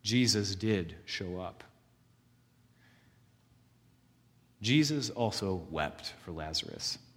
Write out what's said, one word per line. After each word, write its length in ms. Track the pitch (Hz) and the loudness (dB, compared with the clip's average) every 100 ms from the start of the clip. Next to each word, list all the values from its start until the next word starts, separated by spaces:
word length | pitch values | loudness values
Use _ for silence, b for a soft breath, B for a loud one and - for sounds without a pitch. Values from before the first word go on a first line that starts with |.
Jesus 500 | 104 123 120 107 101 | 4 4 6 4 2
did 400 | 95 110 101 82 80 - | -2 2 2 0 -8 -8
show 340 | - 92 90 | -6 -6 -6
up. 240 | 90 - - _ _ _ _ _ _ _ _ _ _ b b b b b b _ _ - _ _ _ _ _ _ _ _ _ _ | -8 -12 -20 _ _ _ _ _ _ _ _ _ _ b b b b b b _ _ -20 _ _ _ _ _ _ _ _ _ _
Jesus 480 | 104 147 147 151 113 | 4 6 6 2 -2
also 580 | - 113 - 98 92 78 | 0 0 0 0 -2 -2
wept 420 | 80 73 - - - | -2 -2 -4 -14 -14
for 100 | - | -12
Lazarus. 680 | 80 78 76 - - - - - | -8 -4 -4 -6 -6 -6 -6 -12